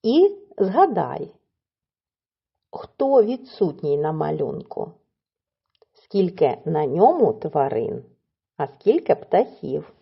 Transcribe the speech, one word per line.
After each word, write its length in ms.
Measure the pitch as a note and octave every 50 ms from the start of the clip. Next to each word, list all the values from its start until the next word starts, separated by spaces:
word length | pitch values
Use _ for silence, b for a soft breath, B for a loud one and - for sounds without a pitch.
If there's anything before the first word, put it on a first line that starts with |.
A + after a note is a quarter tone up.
І 340 | - A3 B3+ D#4+ F#4+ G4+ G4+ - - _ - -
згадай, 720 | G3 F#3+ F#3+ D4 G4 E4+ A3+ F3+ D3 B2+ C3+ D3+ C#3+ - - _ _ _ _ _ _ _ _ _ _ _ _ _ _ _ _ _ _ _ _ _ _ _ _ _ _ _
хто 520 | - - - - _ - C4+ C4+ C#4 C4
відсутній 760 | G#3+ G#3+ B3+ B3+ - - - - G3+ D#3+ C#3+ - - D3 C#3+ C#3+
на 140 | D3+ D#3
малюнку, 800 | D#3+ D#3 D3+ D3+ D#3 D3+ C#3+ - C#3 - - - - - - - - _ _ _ _ _ _ _ _ _ _ _ _ _ _ _ _ _ _ _ _
скільки 640 | _ _ _ - G3 F#3+ E3+ - - D#3 C3 - - -
на 220 | D3+ D#3+ D3+ D3+
ньому 460 | C3 C3+ E3+ G3+ - F#4 E4 A#3 C3+
тварин, 720 | A3 - - D#3 - D3+ C3+ C3+ - A2+ A#2 - - - - _ _ _ _ _ _ _ _ _ _
а 100 | - D3
скільки 480 | - - _ _ G3+ C4 F4 - - B3+
птахів. 760 | - - _ - F#3 B3+ - - - - C3+ C3 D3+ D3+ - _ _